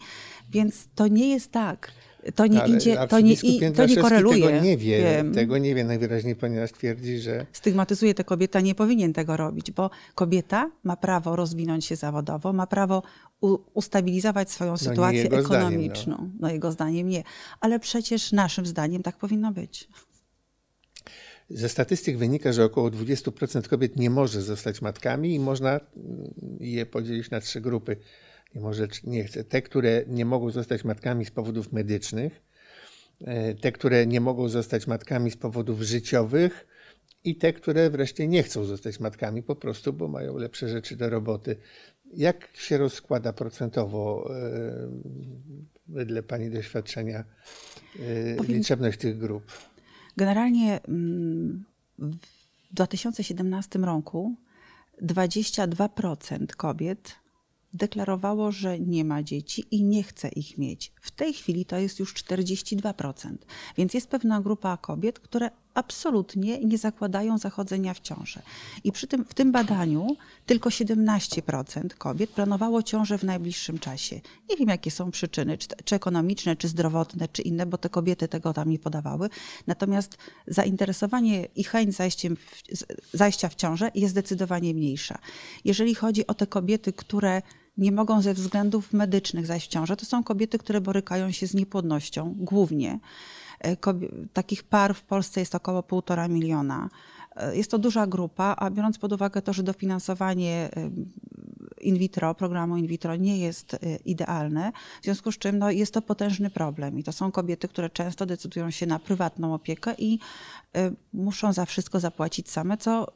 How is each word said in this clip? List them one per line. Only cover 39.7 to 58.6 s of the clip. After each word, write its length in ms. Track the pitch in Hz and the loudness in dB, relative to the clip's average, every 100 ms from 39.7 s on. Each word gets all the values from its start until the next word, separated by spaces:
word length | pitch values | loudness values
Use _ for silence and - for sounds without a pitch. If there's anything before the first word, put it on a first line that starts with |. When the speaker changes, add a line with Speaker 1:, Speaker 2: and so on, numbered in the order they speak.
| 107 139 | -6 -6
Speaker 2:
bo 140 | 143 165 | -4 -6
mają 300 | 131 135 135 | -6 -6 -6
lepsze 320 | 117 - 120 | -8 -8 -6
rzeczy 260 | 117 - 117 | -6 -8 -4
do 140 | 117 | -2
roboty. 460 | 113 110 107 107 110 - - - _ - | -2 -2 -4 -4 -8 -10 -20 -20 _ -16
Jak 340 | 165 156 175 - | 0 0 0 -6
się 240 | - - 147 | -12 -2 0
rozkłada 560 | 139 - - 123 117 | 0 -2 -4 -2 -2
procentowo, 960 | 107 113 - 120 123 104 104 104 101 - 131 | -6 -8 -6 -4 -2 -2 -2 -4 -4 -6 -8
e, 540 | 120 120 117 120 123 127 139 131 131 127 143 143 151 _ 170 | -8 -6 -8 -8 -10 -12 -14 -14 -14 -16 -18 -20 -20 _ -14
wedle 360 | 151 117 113 | -8 -6 -6
pani 260 | 110 120 113 | -6 -6 -6
doświadczenia, 720 | 113 107 117 110 - 110 110 110 _ - - - - - - | -6 -6 -8 -6 -6 -6 -8 -12 _ -20 -20 -20 -20 -20 -12
e, 360 | 120 117 113 117 | -6 -4 -4 -2
Speaker 1:
Powin- 200 | 214 160 | 0 0
Speaker 2:
liczebność 440 | 214 127 117 107 | 2 2 0 0
tych 180 | 120 110 | -4 -4
grup? 260 | 110 104 - - - _ _ - - - | -6 -6 -10 -20 -20 _ _ -20 -12 -2
Speaker 1:
Generalnie, 640 | 196 202 240 240 220 202 - | 2 4 4 4 4 0 -2
mm, 760 | 175 170 175 165 165 165 185 202 _ _ - | -2 -2 -2 -2 -2 -2 -6 -12 _ _ -10
w 160 | 147 165 - _ _ _ _ | -8 -8 -14 _ _ _ _
dwa 140 | 185 185 | -2 0
tysiące 360 | 196 233 233 | 0 -6 -6
siedemnastym 640 | 208 175 185 185 190 196 185 | -6 -2 -2 -2 -4 -2 0
roku 500 | 160 151 165 202 233 _ _ - - _ - | 0 -2 -4 -4 -6 _ _ -20 -20 _ -8
dwadzieścia 640 | 170 175 180 202 214 - 185 | -4 0 0 0 -2 -2 -2
dwa 220 | 170 202 | 0 -2
procent 680 | - 185 151 - 143 147 - | 0 -4 -4 -6 -6 -6 -6
kobiet 600 | 160 156 160 202 - - _ _ _ _ _ | -4 -4 -4 -6 -10 -20 _ _ _ _ _
deklarowało, 800 | 175 208 214 196 185 196 214 214 | -6 -4 -2 -2 -2 0 0 -2
że 280 | 196 | -2